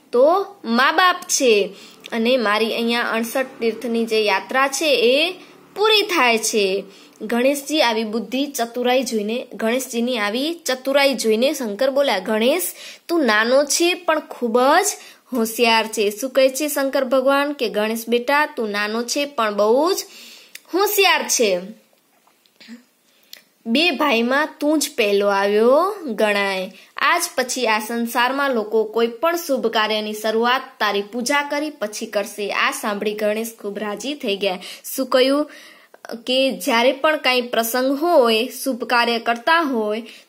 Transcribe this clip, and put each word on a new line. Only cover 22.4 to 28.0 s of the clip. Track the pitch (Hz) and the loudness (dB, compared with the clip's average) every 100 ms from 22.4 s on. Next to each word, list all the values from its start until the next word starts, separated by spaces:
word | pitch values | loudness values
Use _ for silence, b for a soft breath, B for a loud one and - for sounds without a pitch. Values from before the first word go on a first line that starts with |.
| _ _ - 240 _ _ _ B B B B _ 226 | _ _ -20 -20 _ _ _ B B B B _ -2
બે | 254 349 | 2 2
ભાઈમાં | 262 302 233 233 269 302 - | 2 2 2 2 0 0 -2
તું | 294 311 | 0 2
જ | - - | 0 0
પહેલો | 208 202 202 | 2 2 2
આવ્યો | 196 202 208 233 285 381 415 302 | 2 2 4 6 4 2 -2 -6
ગણાય. | 220 311 208 294 190 - B B B | 0 2 2 0 -4 -6 B B B
આજ | 285 339 339 - | 0 0 -2 -4
પછી | 247 262 220 | -4 -2 0
આ | 214 | -2
સંસારમાં | 233 233 | -2 -6